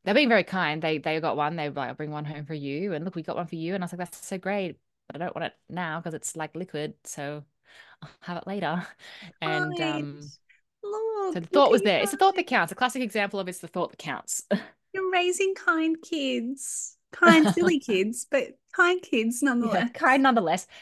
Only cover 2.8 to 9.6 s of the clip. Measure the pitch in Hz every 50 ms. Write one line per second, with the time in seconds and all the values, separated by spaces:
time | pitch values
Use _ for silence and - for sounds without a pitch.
2.8 | 190 208 165 147 165 170 - 170 156 - - - 175 170 175 165 160 170 196 190
3.8 | 180 170 180 175 180 - - - - - 196 180 - 190 202 202 190 165 - -
4.8 | _ _ _ _ _ - - 147 175 175 - - 165 - - _ _ - - 180
5.8 | 180 160 156 170 170 170 160 147 - - - 160 156 156 - 165 185 - - 147
6.8 | 151 151 - _ _ - - 151 143 143 147 151 139 - _ _ _ _ - -
7.8 | - - - _ - - - _ - - 175 170 - 190 196 202 175 147 165 180
8.8 | 165 - - _ - - - - - 165 - _ 160 156 156 151